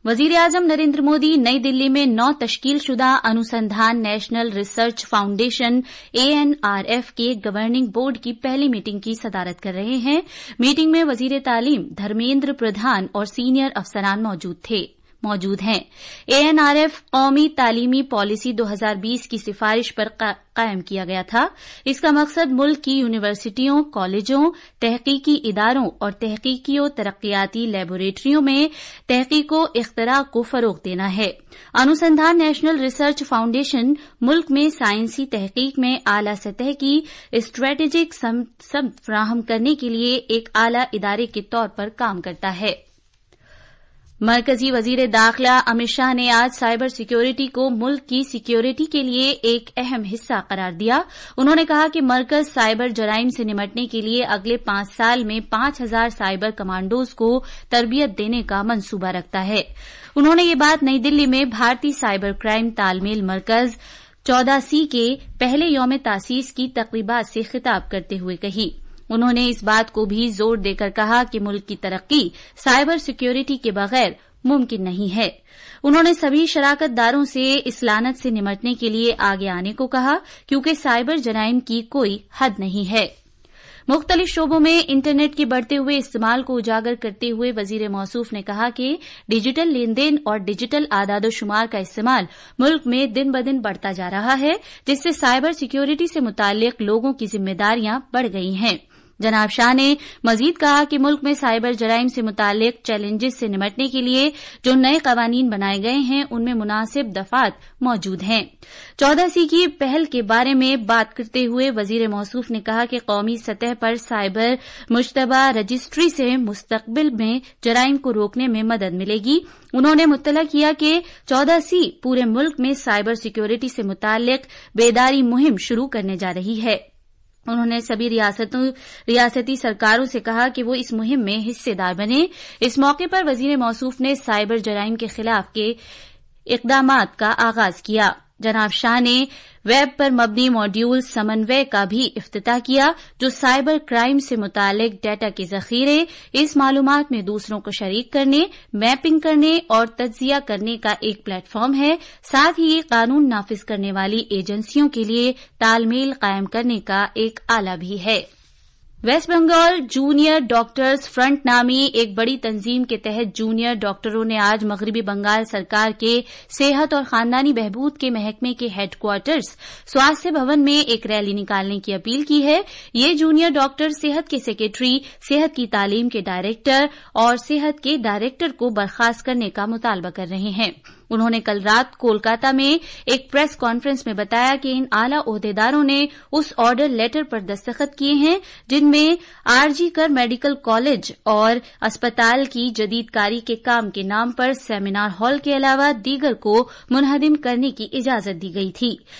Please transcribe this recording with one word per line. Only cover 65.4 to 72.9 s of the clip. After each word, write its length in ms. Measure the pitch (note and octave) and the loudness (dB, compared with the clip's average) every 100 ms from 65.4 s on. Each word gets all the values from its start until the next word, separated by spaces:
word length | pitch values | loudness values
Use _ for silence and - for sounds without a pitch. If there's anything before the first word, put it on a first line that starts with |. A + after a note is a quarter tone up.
| B3+ C#4 E4+ | 0 2 2
यौम 320 | C#4 B3+ C#4 | 2 0 0
तासीस 540 | B3 G3 - B3+ B3+ | -2 -4 -4 -6 -6
की 160 | - B3+ | -6 -6
तकरीबात 580 | B3 A3 A3+ G#3+ A#3+ G#3+ | -4 -6 -6 -2 -4 -4
से 180 | A3+ | -6
खिताब 460 | A3+ B3+ B3+ G#3 - | -6 -4 -2 -2 -4
करते 260 | F#3+ F#3 F#3+ | -8 -6 -8
हुए 180 | F3+ F3 | -8 -8
कही। 400 | G3+ F#3+ F#3+ - - - - | -6 -4 -6 -8 -18 -18 -6
उन्होंने 380 | A3+ B3 A#3+ B3 | 0 2 2 0
इस 160 | A#3 | -2
बात 260 | G#3 A3 A3 | 0 2 0
को 160 | G#3+ G#3+ | -2 -2
भी 240 | G#3 A#3+ | -2 -2
जोर 280 | G3+ A3 A3+ | 0 0 0
देकर 320 | G3 G3 G3+ | -2 -4 -4
कहा 340 | G3+ G#3+ A#3+ | -2 0 2
कि 160 | B3 A3 | 0 -4
मुल्क 240 | G3+ G3+ - | -6 -6 -8
की 100 | G3+ | -10
तरक्की 560 | F#3+ F#3 - D4 F3 - - - | -8 -8 0 0 0 -6 -20 -4
साइबर 400 | C#4 B3+ D4 | 2 4 2